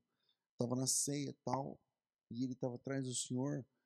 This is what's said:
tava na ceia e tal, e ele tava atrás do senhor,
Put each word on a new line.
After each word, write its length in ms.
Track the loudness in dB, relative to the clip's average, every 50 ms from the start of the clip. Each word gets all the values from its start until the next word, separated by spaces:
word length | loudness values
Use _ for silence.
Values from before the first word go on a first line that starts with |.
| -14 _ _ _ _ _ _ _ _ _ _
tava 180 | 0 2 2 2
na 120 | 2 2
ceia 420 | 2 2 2 2 0 0 -2 -2 -4
e 40 | -6 -4 _
tal, 340 | 0 0 0 0 -4 -8 -12 _ _ _ _ _ _ _ _ _ -8
e 140 | -2 -2 -2
ele 120 | -2 0
tava 200 | 0 -2 -2 -2
atrás 300 | -4 -4 -2 -2 0 0
do 80 | 0 -2
senhor, 520 | -2 -2 -2 0 0 0 0 -2 -4 -6 -8 _ _ _